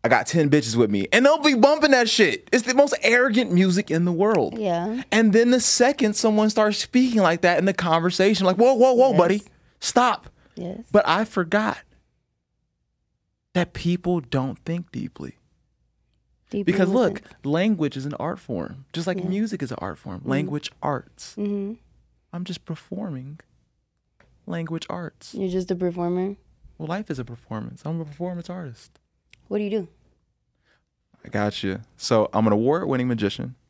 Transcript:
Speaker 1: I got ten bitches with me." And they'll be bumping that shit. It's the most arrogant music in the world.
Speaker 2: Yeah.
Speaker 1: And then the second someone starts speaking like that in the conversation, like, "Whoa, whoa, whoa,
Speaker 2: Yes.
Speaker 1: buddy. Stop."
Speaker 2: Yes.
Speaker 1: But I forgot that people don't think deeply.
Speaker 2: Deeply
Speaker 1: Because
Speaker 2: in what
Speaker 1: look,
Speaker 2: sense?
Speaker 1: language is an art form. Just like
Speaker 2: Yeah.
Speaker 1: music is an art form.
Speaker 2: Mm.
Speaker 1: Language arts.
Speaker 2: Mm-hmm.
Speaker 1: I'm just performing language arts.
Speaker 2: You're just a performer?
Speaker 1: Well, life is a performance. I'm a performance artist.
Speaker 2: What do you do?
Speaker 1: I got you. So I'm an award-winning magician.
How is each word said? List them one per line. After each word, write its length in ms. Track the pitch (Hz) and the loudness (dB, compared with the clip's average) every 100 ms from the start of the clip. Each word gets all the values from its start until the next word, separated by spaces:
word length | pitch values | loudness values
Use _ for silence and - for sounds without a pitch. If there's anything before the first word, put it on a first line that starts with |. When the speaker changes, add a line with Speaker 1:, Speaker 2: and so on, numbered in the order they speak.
Speaker 1:
I 60 | 117 | 2
got 160 | 120 - | 2 2
ten 240 | 170 147 | 0 2
bitches 260 | 147 113 113 | 2 2 0
with 140 | 110 | 2
me." 180 | 101 - | 0 0
And 100 | 226 | 4
they'll 140 | 269 311 | 4 4
be 160 | 294 | 2
bumping 380 | 254 269 302 302 | 4 4 6 4
that 180 | 254 226 | 4 2
shit. 400 | - 180 156 - | 4 2 2 0
It's 120 | 247 | 0
the 100 | 233 | 2
most 220 | 262 285 - | 2 2 2
arrogant 480 | - 247 262 220 247 | 2 4 4 2 2
music 400 | 175 190 180 - | 2 4 2 0
in 140 | 160 175 | -2 0
the 60 | |
world. 460 | 170 202 202 98 226 | 0 2 2 0 -2
Speaker 2:
Yeah. 460 | 208 170 185 240 - | -2 -2 -4 -8 -2
Speaker 1:
And 200 | 214 226 | 2 4
then 200 | 214 240 | 4 4
the 80 | 247 | 2
second 540 | - - 247 285 214 208 | 2 4 2 4 -2 0
someone 340 | 226 214 214 | 2 2 2
starts 300 | 208 214 202 | 2 0 0
speaking 420 | - 247 254 220 | 0 2 2 4
like 200 | 180 170 | 2 4
that 180 | 180 170 | 2 2
in 60 | 190 | 0
the 80 | |
conversation, 760 | 190 170 165 175 180 190 190 185 | 0 0 2 2 2 2 4 0
like, 80 | 185 | 4
"Whoa, 160 | 240 | 4
whoa, 200 | 254 254 | 6 4
whoa, 180 | 247 262 | 6 4
Speaker 2:
Yes. 60 | 190 | 6
Speaker 1:
buddy. 240 | 175 208 - _ _ _ | 4 2 -4 _ _ _
Stop." 480 | - - 247 196 - _ _ - | 0 2 2 0 -8 _ _ -12
Speaker 2:
Yes. 240 | 175 196 - | -12 -12 2
Speaker 1:
But 160 | 208 - | 2 4
I 160 | 175 220 | 0 0
forgot 520 | - 165 202 214 - _ _ _ _ _ _ _ _ _ _ _ _ _ _ _ _ _ | -4 -2 -2 -2 -6 _ _ _ _ _ _ _ _ _ _ _ _ _ _ _ _ _
that 200 | 180 175 | -4 -4
people 480 | - 170 175 180 175 | -4 -4 -2 -2 -4
don't 360 | - 135 131 - | -2 -4 -4 -8
think 320 | - 170 170 | -8 -8 -8
deeply. 440 | - - - 65 _ _ _ _ _ _ _ _ _ _ _ _ | -10 -12 -12 -16 _ _ _ _ _ _ _ _ _ _ _ _
Speaker 2:
Deeply 140 | 202 185 | -4 0
Speaker 1:
Because 160 | 190 185 | 2 2
Speaker 2:
in 60 | 226 | 2
what 60 | 220 | 2
Speaker 1:
look, 60 | - | -2
Speaker 2:
sense? 140 | - - 139 | -14 -10 -2
Speaker 1:
language 500 | 160 208 190 147 135 | 0 0 0 -2 -4
is 100 | 139 | -10
an 80 | - | -8
art 220 | 151 185 | -8 -8
form. 460 | - 101 - - - | -8 -8 -8 -12 -12
Just 160 | 165 170 | -8 -6
like 100 | 180 | -4
Speaker 2:
Yeah. 60 | 175 | -4
Speaker 1:
music 380 | 190 220 190 | -4 -4 -6
is 80 | 131 | -8
an 60 | 127 | -6
art 180 | 92 80 | -8 -10
form. 220 | - 92 | -12 -10
Speaker 2:
Mm. 80 | - | -4
Speaker 1:
Language 420 | 135 - 147 - _ | -4 -4 -8 -10 _
arts. 520 | 143 139 - - - - | -4 -4 -8 -20 -16 -8
Speaker 2:
Mm-hmm. 380 | 202 202 196 233 _ _ _ _ _ | -6 -6 -8 -12 _ _ _ _ _
Speaker 1:
I'm 100 | 175 | -12
just 220 | 180 175 - | -10 -12 -10
performing 720 | 156 _ 185 208 135 131 156 _ _ _ _ _ _ _ _ _ _ - | -14 _ -12 -10 -10 -14 -20 _ _ _ _ _ _ _ _ _ _ -10
language 400 | 170 165 165 - | -10 -8 -10 -8
arts. 440 | 175 170 _ - | -10 -10 _ -16
Speaker 2:
You're 160 | - 190 | -8 -4
just 220 | 185 185 | -4 -4
a 40 | 180 | -2
performer? 580 | 180 175 175 180 185 202 _ _ - _ | -2 -2 -4 -2 -4 -8 _ _ -20 _
Speaker 1:
Well, 100 | 156 | -8
life 200 | 185 214 | -8 -6
is 100 | 135 | -8
a 40 | 117 | -8
performance. 580 | 117 _ 110 120 123 151 | -14 _ -10 -10 -12 -8
I'm 160 | 165 | -8
a 40 | 151 | -10
performance 440 | 143 180 175 165 | -10 -8 -8 -12
artist. 500 | 180 151 117 - _ _ _ _ _ _ | -12 -14 -18 -20 _ _ _ _ _ _
Speaker 2:
What 120 | 208 | -4
do 40 | |
you 60 | 208 | -2
do? 180 | 214 170 _ _ _ _ _ _ _ _ _ _ _ _ _ | -4 -4 _ _ _ _ _ _ _ _ _ _ _ _ _
Speaker 1:
I 60 | - | -8
got 340 | 107 104 - | -4 -4 -4
you. 160 | 98 95 - _ | -6 -8 -12 _
So 340 | - 113 107 | 0 2 2
I'm 140 | 107 110 | 2 2
an 40 | |
award-winning 540 | 104 120 165 139 131 127 | 2 0 -2 -2 -2 -2
magician. 480 | 117 101 - 127 127 | -2 -4 -4 -12 -14